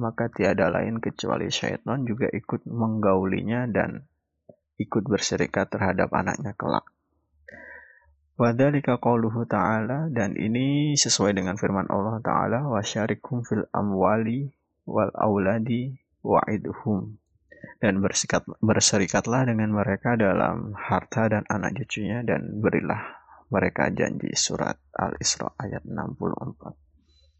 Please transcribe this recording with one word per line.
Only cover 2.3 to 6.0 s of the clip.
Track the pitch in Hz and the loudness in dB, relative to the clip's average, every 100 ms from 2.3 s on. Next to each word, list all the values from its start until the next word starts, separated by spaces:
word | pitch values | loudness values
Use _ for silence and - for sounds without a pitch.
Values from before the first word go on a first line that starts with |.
| 107 - 120 - | -2 -4 -6 -4
menggaulinya | 113 110 110 104 95 95 95 95 120 123 | -2 -2 2 4 4 2 -2 -2 -2 0
dan | 101 - - - _ _ _ _ - _ - | 0 -2 -4 -14 _ _ _ _ -20 _ -8
ikut | 104 117 95 | -2 -2 0
berserikat | 98 - 95 - 101 98 | 0 0 0 0 0 -2
terhadap | 104 95 92 | 0 0 0